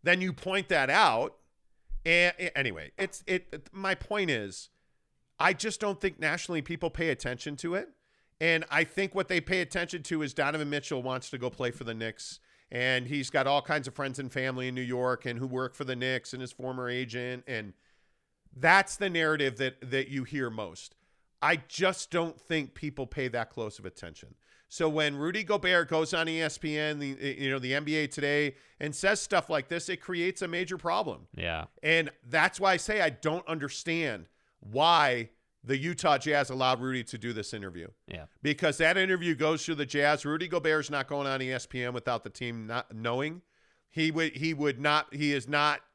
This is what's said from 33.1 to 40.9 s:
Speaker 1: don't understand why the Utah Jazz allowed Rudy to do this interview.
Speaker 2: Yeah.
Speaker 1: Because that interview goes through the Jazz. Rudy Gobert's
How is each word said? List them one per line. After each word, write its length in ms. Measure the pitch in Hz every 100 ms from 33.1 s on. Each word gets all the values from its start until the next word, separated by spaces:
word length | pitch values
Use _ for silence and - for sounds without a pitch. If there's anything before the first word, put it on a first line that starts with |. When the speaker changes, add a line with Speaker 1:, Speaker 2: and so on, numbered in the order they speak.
Speaker 1:
don't 360 | 127 156 165 156
understand 840 | 160 139 - 170 165 151 104 87 _ _ _
why 680 | 101 120 160 170 143 123 113 _ _ _
the 140 | 120 139
Utah 400 | 160 170 170 139
Jazz 320 | 151 147 135
allowed 300 | 131 127 127
Rudy 240 | 131 127
to 120 | 113 123
do 160 | 120
this 220 | 110 101
interview. 320 | 110 98 87 82 _ -
Speaker 2:
Yeah. 160 | 90 73 _
Speaker 1:
Because 360 | 143 143 165 135
that 180 | 160 185
interview 400 | 190 185 170 151
goes 280 | 156 160
through 120 | - 151
the 100 | 139
Jazz. 380 | 147 147 151
Rudy 240 | 143 156 170
Gobert's 420 | 170 156 156 143